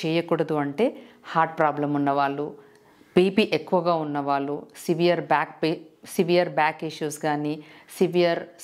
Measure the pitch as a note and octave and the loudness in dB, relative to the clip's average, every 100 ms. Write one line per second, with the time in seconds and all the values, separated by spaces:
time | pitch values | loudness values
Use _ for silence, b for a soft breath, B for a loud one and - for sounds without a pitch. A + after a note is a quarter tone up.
0 | D#3+ E3 E3+ E3 D#3 D3+ C#3+ C#3+ B3+ - | -2 0 0 -2 0 -2 -2 0 -2 -2
1 | B B - E3 D#3+ D#3+ D3+ C#3+ D3 C#3+ | B B -4 0 0 2 0 2 -2 0
2 | C#3+ C#3 C#3 C#3+ D3+ - B B B B | 0 2 0 -2 -8 -10 B B B B
3 | B F3+ F#3+ G3 G#3+ D#3 - F#3 E3+ E3 | B 2 4 2 2 0 0 0 2 0
4 | D3+ D3 C#3 C#3 C#3 D3 - - - E3 | -2 -4 -2 -2 -2 -6 -10 -10 -4 2
5 | F3 E3 D3 D3 D3+ - D#3+ E3 - _ | 2 2 2 0 0 -2 -2 -2 -8 _
6 | - - E3+ F3 F3 D#3 D3+ D#3 D#3+ - | -8 -2 4 4 4 2 0 0 -10 -6
7 | D#3 D3 D#3 D3 D3+ D3+ B B B - | -8 -4 -4 -2 -4 -6 B B B 0
8 | F3 F3 E3+ E3+ - - | 2 4 2 2 -6 -16